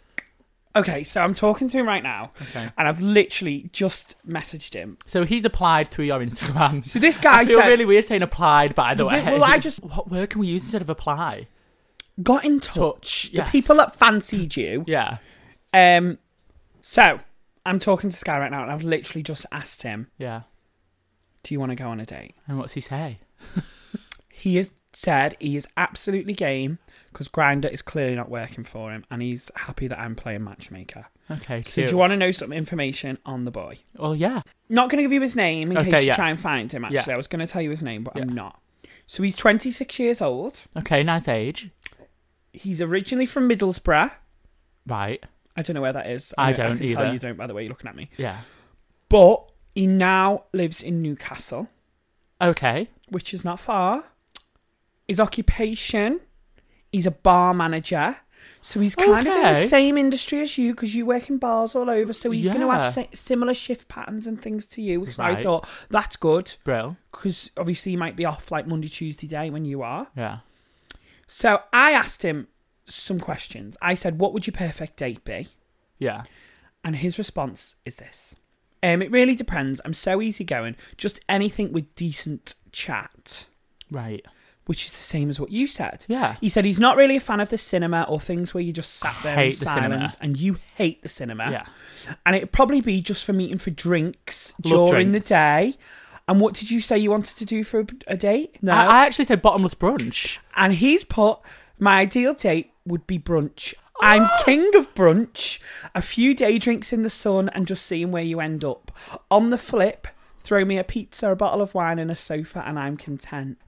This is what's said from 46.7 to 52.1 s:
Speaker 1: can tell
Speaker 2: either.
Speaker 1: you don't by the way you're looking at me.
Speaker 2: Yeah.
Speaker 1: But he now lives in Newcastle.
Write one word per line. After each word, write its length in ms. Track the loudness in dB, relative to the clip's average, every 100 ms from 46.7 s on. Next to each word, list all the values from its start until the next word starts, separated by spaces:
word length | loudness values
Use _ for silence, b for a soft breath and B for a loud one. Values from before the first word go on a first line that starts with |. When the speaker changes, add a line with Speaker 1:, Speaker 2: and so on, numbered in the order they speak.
| -2
Speaker 1:
can 100 | -2
tell 140 | 0
Speaker 2:
either. 80 | 0
Speaker 1:
you 60 | -2
don't 180 | -8 -10
by 100 | -10
the 80 |
way 80 | -8
you're 80 | -10
looking 180 | -12 -16
at 80 | -16
me. 140 | -16 -8
Speaker 2:
Yeah. 220 | -8 -8 B B B _ _ _ 4
Speaker 1:
But 360 | 10 10 8 -2 _ _
he 120 | -2 2
now 580 | 4 4 4 2 0 -4
lives 300 | -4 -2 -4
in 180 | -6 -4
Newcastle. 680 | -4 -6 -12 -14 -10 -10 -10 _ _ _ _